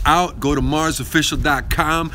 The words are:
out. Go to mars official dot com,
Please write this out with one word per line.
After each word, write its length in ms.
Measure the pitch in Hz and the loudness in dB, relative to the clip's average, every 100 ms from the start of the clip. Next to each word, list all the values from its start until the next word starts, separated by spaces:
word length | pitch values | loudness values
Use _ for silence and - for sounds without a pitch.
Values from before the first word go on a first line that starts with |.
| 143 | 2
out. 360 | 170 180 - | 2 2 -2
Go 140 | 139 143 | -2 0
to 60 | |
mars 380 | 131 151 160 151 | 0 0 0 -4
official 380 | 120 160 147 127 | -2 0 0 0
dot 320 | 147 135 - | 0 0 0
com, 420 | - 156 165 160 | 0 2 0 -2